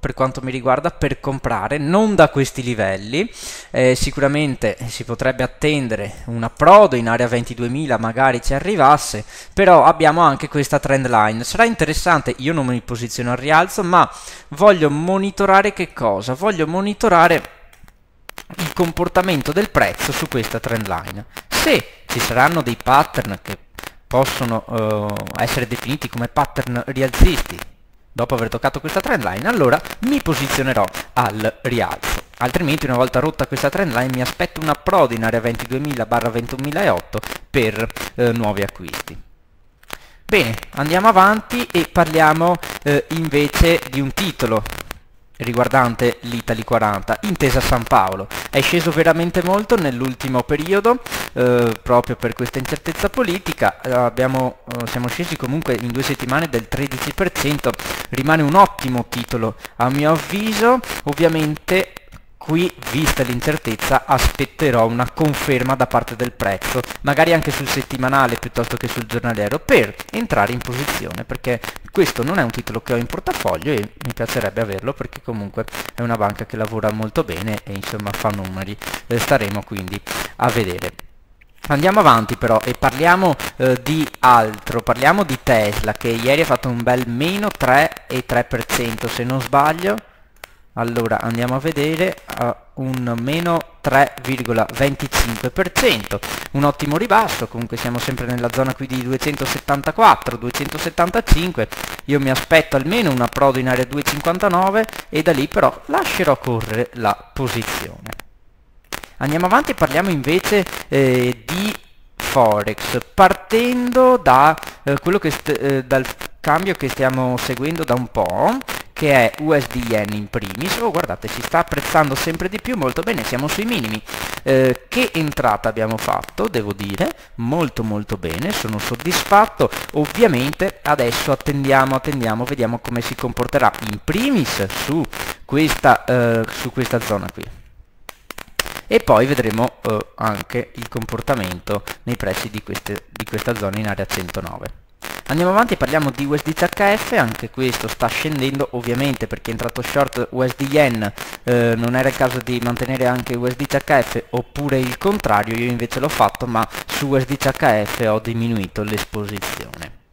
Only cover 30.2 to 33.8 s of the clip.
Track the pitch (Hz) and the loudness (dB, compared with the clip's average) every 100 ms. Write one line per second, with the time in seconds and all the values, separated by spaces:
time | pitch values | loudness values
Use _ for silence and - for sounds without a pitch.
30.2 | - 151 139 - 131 117 98 - - - | 0 -2 -2 -2 0 0 0 -4 -4 0
31.2 | 120 104 107 - 131 120 90 78 - - | 0 0 -2 -2 -4 0 -2 -4 -4 -6
32.2 | - - 120 170 165 151 139 123 127 127 | -6 -4 -2 0 0 -2 0 0 2 2
33.2 | 151 - 139 131 143 175 | -2 -2 -4 -2 -2 0